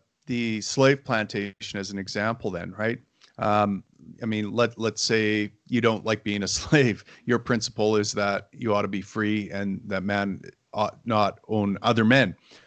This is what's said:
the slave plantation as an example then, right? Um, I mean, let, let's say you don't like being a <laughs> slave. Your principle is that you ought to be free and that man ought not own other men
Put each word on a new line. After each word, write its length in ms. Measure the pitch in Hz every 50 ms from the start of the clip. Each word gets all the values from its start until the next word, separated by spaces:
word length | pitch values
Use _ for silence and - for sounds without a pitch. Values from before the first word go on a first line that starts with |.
| _ _ _ _ _
the 360 | - 123 120 117 113 110 107
slave 420 | 101 - - 139 135 135 143 139 -
plantation 760 | - 120 110 107 - - 104 101 101 98 - - - - 101
as 120 | 98 98
an 80 | 101 98
example 500 | 95 - - 104 104 113 120 127 - 107
then, 220 | 90 85 87 90 92 107
right? 220 | 107 113 117 - _ _ _ _ _ - _ -
Um, 460 | 110 107 104 104 104 104 98 95 - _ _ _ - - - - 120
I 20 |
mean, 260 | 113 110 107 104 101
let, 280 | 104 113 120 113 117 -
let's 220 | 113 110 107 - -
say 480 | - 117 110 110 107 107 107 104 101 - _ _ -
you 120 | 127 117
don't 220 | 113 113 110 101 -
like 180 | 113 110 107 -
being 200 | 104 101 104 95
a 40 | -
<laughs> 120 | - -
slave. 420 | - - 160 147 131 117 95 - - - - - _
Your 140 | - 120 117
principle 560 | 120 - 123 113 - - - 117 107 107 110 104
is 140 | 104 - -
that 340 | 107 101 101 101 92 98 _
you 220 | - - 120 110 104
ought 80 | 104
to 60 | 104 98
be 140 | 101 98
free 500 | 95 - - 110 107 104 107 107 101 87
and 280 | - 98 101 98 95 - -
that 180 | 101 98 95 90
man 380 | 104 101 101 101 98 92 - - - - _ _ _ -
ought 260 | 104 107 - - - -
not 340 | 117 113 107 104 95 - - _ -
own 300 | 110 107 101 101 98 -
other 240 | - 117 117 113 110
men 300 | 110 131 135 120 92 - - _ - - - -